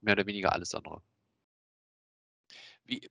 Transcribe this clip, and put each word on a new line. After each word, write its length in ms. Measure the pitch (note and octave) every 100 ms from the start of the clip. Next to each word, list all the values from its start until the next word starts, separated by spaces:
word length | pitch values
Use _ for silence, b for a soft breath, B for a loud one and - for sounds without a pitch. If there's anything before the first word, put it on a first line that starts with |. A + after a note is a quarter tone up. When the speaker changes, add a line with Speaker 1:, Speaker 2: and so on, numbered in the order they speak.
Speaker 1:
mehr 120 | G#2+
oder 120 | G2+ G2
weniger 280 | G2+ F#2+
alles 200 | E2+ F2
andere. 300 | - D#2 D#2+ - _ _ _ _ _ _ _ _ _ _ _ _ _ _ B B B -
Speaker 2:
Wie, 220 | B2 -